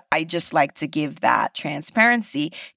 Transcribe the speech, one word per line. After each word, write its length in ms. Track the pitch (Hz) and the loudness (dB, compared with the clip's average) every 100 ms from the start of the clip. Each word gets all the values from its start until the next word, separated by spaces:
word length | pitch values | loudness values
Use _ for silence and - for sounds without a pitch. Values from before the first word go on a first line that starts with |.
| - | 0
I 120 | 156 | -2
just 280 | 165 170 - | 0 -2 0
like 220 | 160 139 | 2 2
to 120 | - 151 | 0 -4
give 340 | 156 151 160 | -2 -4 0
that 340 | 123 117 113 | 2 2 2
transparency. 1000 | - 151 147 - 226 226 240 220 139 151 - - | -4 -6 -6 -2 2 4 2 0 -2 -4 -6 -18